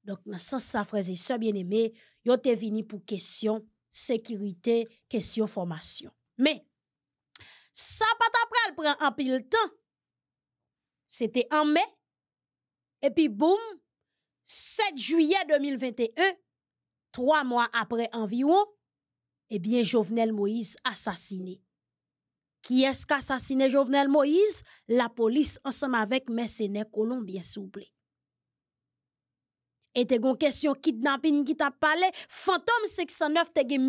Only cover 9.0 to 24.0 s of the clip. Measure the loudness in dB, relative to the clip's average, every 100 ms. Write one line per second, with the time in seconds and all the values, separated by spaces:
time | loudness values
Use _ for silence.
9 | 0 0 -2 -2 0 0 0 _ _ _
10 | _ _ _ _ _ _ _ _ _ _
11 | _ -6 -2 -2 0 2 4 4 2 _
12 | _ _ _ _ _ _ _ _ _ _
13 | 0 2 0 4 4 4 0 -14 _ _
14 | _ _ _ _ -8 -4 -2 0 -2 -2
15 | 0 2 4 2 2 0 0 -4 -6 -4
16 | -4 2 0 0 _ _ _ _ _ _
17 | _ -2 2 2 2 0 0 -2 -2 -4
18 | -4 -4 -4 0 4 4 2 _ _ _
19 | _ _ _ _ _ -6 -2 0 2 0
20 | 0 0 0 0 -2 -2 -6 -6 -6 -4
21 | -6 -6 -8 -8 -12 -14 _ _ _ _
22 | _ _ _ _ _ _ 0 2 2 0
23 | -2 -2 0 -4 -2 2 4 4 4 2